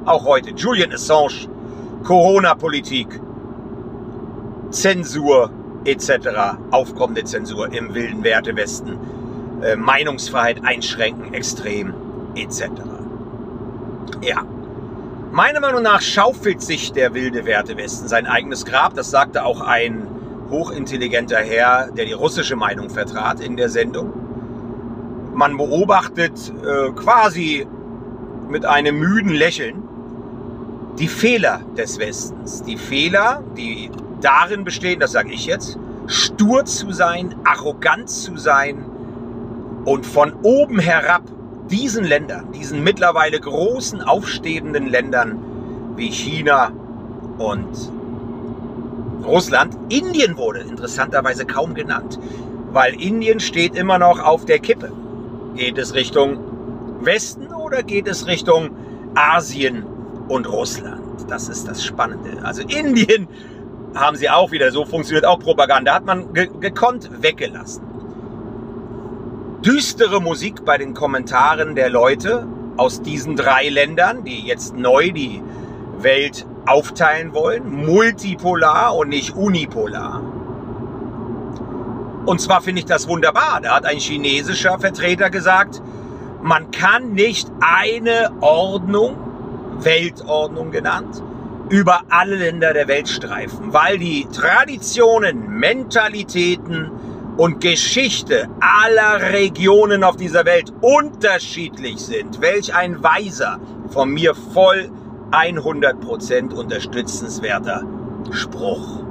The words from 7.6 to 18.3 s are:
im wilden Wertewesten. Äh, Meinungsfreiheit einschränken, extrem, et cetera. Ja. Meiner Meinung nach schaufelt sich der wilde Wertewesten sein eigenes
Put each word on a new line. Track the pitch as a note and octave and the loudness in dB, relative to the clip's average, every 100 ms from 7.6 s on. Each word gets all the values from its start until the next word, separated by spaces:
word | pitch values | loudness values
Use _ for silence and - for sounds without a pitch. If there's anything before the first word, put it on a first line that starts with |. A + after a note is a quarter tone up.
| A2 | -6
im | A#2 A2+ | -6 -6
wilden | G#2 A#2+ G#2+ | -6 -6 -2
Wertewesten. | A2+ A2 A2+ A2+ G#2 - - - - - - - - - | 2 2 0 -4 -4 -6 -10 -10 -10 -10 -10 -10 -10 -2
Äh, | A#2 A2 | 0 2
Meinungsfreiheit | A2+ C#3 D3+ C3 - C3 A#2 A#2 | 2 2 0 -4 -4 0 2 2
einschränken, | A#2+ A#2+ A#2 A#2 A2 A#2 A#2 | -2 -2 -4 -2 -2 -2 -10
extrem, | A#2+ - - G#2+ G#2 F#2+ - - - - | -6 -6 -6 -6 -4 -6 -8 -10 -10 -10
et | A2 G#2 | -10 -10
cetera. | - F#2 D#2 - - - - - - - - - - - - - - | -8 -8 -8 -12 -12 -12 -12 -12 -12 -12 -12 -12 -12 -12 -12 -12 -6
Ja. | B2+ - - - - - - - - - - | -4 -4 -6 -12 -12 -12 -12 -12 -14 -14 -4
Meiner | E3 A#3+ D4 | 2 4 4
Meinung | C#4 B3 | 0 2
nach | A3+ G3 | 4 4
schaufelt | - G#3 G#3+ - G#3 F3+ | 4 4 4 4 -2 -2
sich | - D#3 - | -4 -6 -2
der | C3+ B2+ | 2 2
wilde | A#2+ B2+ A#2+ G#2+ | 2 -4 -2 0
Wertewesten | G#2+ G#2 G#2+ G#2 A#2 A#2 | 0 0 -8 -8 -8 -2
sein | A#2 | 0
eigenes | A#2 | 2